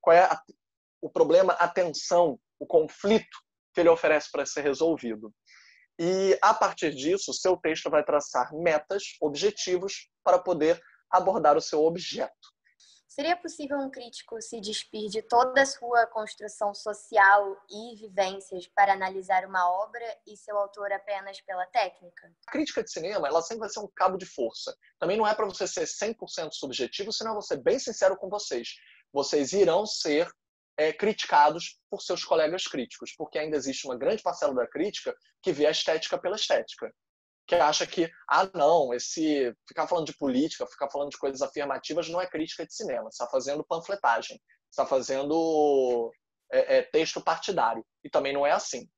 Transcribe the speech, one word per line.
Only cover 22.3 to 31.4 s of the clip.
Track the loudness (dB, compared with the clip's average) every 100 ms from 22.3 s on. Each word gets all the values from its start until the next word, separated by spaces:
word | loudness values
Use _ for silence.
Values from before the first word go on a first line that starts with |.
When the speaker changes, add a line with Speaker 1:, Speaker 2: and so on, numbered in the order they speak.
| _ -8
Speaker 1:
A |
crítica | -4 -4 -4
de | -6
cinema, | -6 -6 -4 -2
ela | -2
sempre | -4 -8
vai | -10
ser | -10
um | -12
cabo | -2 0 0
de | -10
força. | -6 -6 -6 -14 -14 _ _
Também | -2 0
não | 0
é | 0
pra | -4
você | -4 -6
ser | -4 -6
cem | -4 -6
por | -6 -12
cento | -10 -10 -8
subjetivo, | -10 -6 -6 -6 -8
senão | -6 -6
eu | -6
vou |
ser | -6 -2
bem | 0 0
sincero | -2 0 2 2
com | -6
vocês. | -8 -6 -6 -8 -14 -20 _ _
Vocês | -4 0 0 0
irão | 4 4 4 0
ser, | -4 0 0 0 -6 _ _ _ -2
é, | -2
criticados | 0 -2 -2 2 6